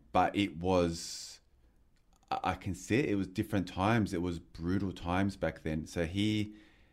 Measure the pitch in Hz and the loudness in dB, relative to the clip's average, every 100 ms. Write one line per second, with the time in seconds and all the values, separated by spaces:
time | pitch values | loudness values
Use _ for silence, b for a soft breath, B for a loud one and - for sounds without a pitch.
0 | - 95 90 101 101 78 90 90 87 85 | 0 2 4 2 0 0 2 4 4 0
1 | - - - - _ _ _ _ _ _ | -8 -10 -14 -18 _ _ _ _ _ _
2 | _ _ - - - 90 98 87 - 113 | _ _ -8 -4 -2 -4 -6 -6 0 2
3 | 156 101 92 - 104 101 82 92 98 117 | 2 0 -2 -4 0 0 -2 0 2 4
4 | 92 87 90 85 - - 85 98 98 82 | 2 0 -2 -4 -8 -6 0 0 -2 -4
5 | 87 90 101 95 80 - 80 78 78 87 | -2 0 0 0 -4 -2 -4 -4 -4 -2
6 | 82 95 107 107 104 B B B B | -2 2 2 2 -2 B B B B